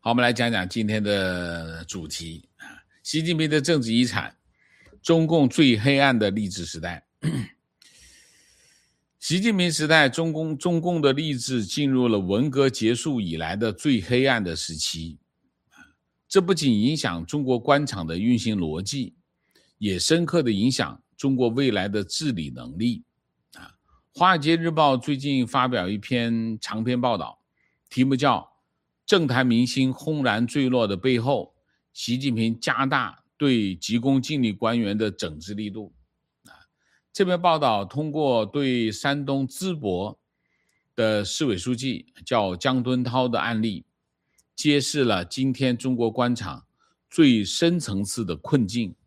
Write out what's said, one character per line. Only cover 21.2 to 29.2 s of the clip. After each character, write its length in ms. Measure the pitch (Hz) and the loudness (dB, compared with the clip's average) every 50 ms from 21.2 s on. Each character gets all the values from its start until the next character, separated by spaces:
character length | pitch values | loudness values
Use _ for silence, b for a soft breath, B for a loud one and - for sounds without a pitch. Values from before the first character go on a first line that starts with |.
| - 139 135 | -2 0 2
国 120 | 123 127 117 | 2 2 0
未 200 | 113 131 143 131 | 2 2 0 2
来 180 | 107 101 95 | 2 0 -2
的 160 | 101 98 107 98 | -2 -2 -4 -4
治 280 | - - - 156 147 | -4 -6 -4 -4 -4
理 180 | 117 87 78 69 | -4 -4 -6 -8
能 260 | 62 60 60 62 69 87 | -10 -12 -14 -12 -6 -2
力。 240 | 113 123 113 - - _ _ _ _ _ _ _ _ _ - | -2 -2 -2 -4 -10 _ _ _ _ _ _ _ _ _ -20
啊， 220 | - - - _ _ _ _ _ _ _ _ _ | -20 -20 -20 _ _ _ _ _ _ _ _ _
华 140 | - 180 185 | 2 4 4
尔 100 | 180 160 | 4 4
街 160 | 139 156 165 | 4 2 2
日 160 | 170 165 170 | 2 2 -2
报 260 | 160 151 151 143 131 | 2 4 4 4 4
最 180 | 123 117 - 143 | 2 0 -4 -4
近 300 | 131 139 147 139 131 123 | -2 -2 -2 0 0 0
发 220 | 113 - 135 123 | 2 2 2 2
表 200 | 123 123 107 90 | 2 0 -2 -2
一 120 | 92 104 104 | -2 -4 -6
篇 580 | 101 - 127 120 117 117 117 113 113 113 110 107 | -4 -2 -2 0 0 0 -2 -2 -2 -4 -6 -8
长 240 | - - 104 113 113 | -8 -8 -6 -4 -2
篇 160 | 123 123 123 | -2 -2 0
报 160 | 123 123 113 | 0 0 0
道， 240 | 92 71 55 - _ _ _ _ _ _ _ _ _ _ | -2 -4 -8 -12 _ _ _ _ _ _ _ _ _ _
题 160 | _ - 127 127 | _ 0 0 2
目 120 | 135 139 | 2 2
叫 240 | 123 143 139 120 85 - _ _ _ _ _ _ _ _ _ _ _ _ | 2 2 2 2 0 -4 _ _ _ _ _ _ _ _ _ _ _ _
《政 220 | - 208 190 | 2 4 4